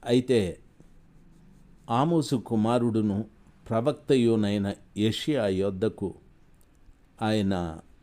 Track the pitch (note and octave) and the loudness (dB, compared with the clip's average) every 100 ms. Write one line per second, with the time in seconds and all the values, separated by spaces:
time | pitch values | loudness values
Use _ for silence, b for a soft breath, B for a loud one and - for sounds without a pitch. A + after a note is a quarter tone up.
0 | B2 B2 B2+ A#2+ F#2 - - - - - | 0 0 4 2 2 -4 -16 -20 -20 -20
1 | - - - - - - - - - A#2 | -20 -20 -20 -20 -20 -20 -20 -20 -4 0
2 | D3+ E3+ C3+ B2 - A2+ A2 B2 A#2 A2 | 2 0 0 -2 -2 0 2 2 2 0
3 | G#2+ G2 A2 - - - - A2+ C3 - | 0 -2 -4 -12 -20 -20 -6 -2 -2 -4
4 | - C3+ A2+ A2 G2+ G#2 G2+ - - - | 0 2 4 2 2 0 -2 -6 -10 -2
5 | A2 G#2 - C#3+ G#2 F#2+ G2 F#2+ A2 - | 0 0 -2 0 0 0 -2 -2 -4 -4
6 | G2 - - - - - - _ - - | -8 -10 -18 -20 -20 -20 -20 _ -20 -20
7 | _ - A2 G#2+ G2 F#2+ E2+ D#2+ - - | _ -6 -2 0 2 0 -2 -8 -16 -20